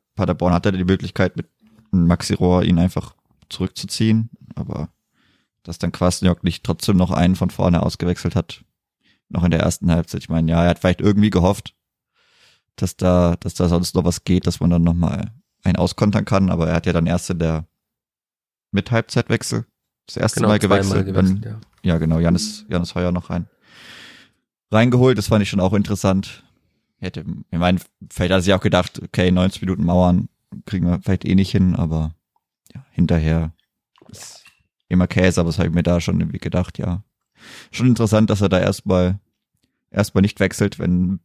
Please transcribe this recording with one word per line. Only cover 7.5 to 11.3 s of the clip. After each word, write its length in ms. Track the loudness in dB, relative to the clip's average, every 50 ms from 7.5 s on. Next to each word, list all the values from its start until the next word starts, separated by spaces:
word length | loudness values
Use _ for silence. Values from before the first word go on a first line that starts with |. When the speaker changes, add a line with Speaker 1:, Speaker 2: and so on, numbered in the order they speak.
| -2 0 0 0 2 0
Speaker 1:
ausgewechselt 540 | 0 -2 -4 -4 -4 -4 -4 -2 -4 -4 -2
hat, 260 | -2 -4 -4 -10 -20 _ _ _ _ _ _ _ _ _ _ _ _ _ -10
noch 140 | -4 -2 0
in 60 | 2
der 100 | 2 2
ersten 300 | 0 0 -2 -2 0 0
Halbzeit. 320 | 0 0 -2 -4 -8 -10
Ich 60 | -6 -4
meine, 220 | -2 -2 0 0
ja, 140 | 2 2 2
er 60 | 2
hat 80 | 0 0
vielleicht 220 | 0 -2 0 0
irgendwie 300 | 0 2 2 2 2
gehofft, 440 | 2